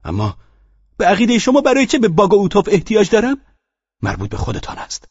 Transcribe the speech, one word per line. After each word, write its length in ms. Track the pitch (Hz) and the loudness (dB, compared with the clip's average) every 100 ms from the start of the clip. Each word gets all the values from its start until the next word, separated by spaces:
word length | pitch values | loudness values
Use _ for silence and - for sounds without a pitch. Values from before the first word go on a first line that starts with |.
اما" 320 | - 95 107 - _ _ _ _ _ _ | -8 -4 -4 -6 _ _ _ _ _ _
"به 100 | 190 | 0
عقیدهٔ 320 | 196 233 233 | 2 2 2
شما 220 | 254 269 | 2 2
برای 260 | 277 262 262 | 2 0 2
چه 120 | 302 | 2
به 100 | 220 | 2
باگوتوف 600 | 160 196 202 190 202 - | 2 4 2 2 0 2
احتیاج 380 | 196 - 220 202 | -2 0 0 2
دارم؟" 260 | 220 240 269 _ _ _ _ _ _ | 2 0 -4 _ _ _ _ _ _
"مربوط 280 | 104 90 104 | -8 -6 -8
به 60 | - | -8
خودتان 420 | - 107 - - | -8 -8 -10 -14
است. 260 | - - _ | -14 -16 _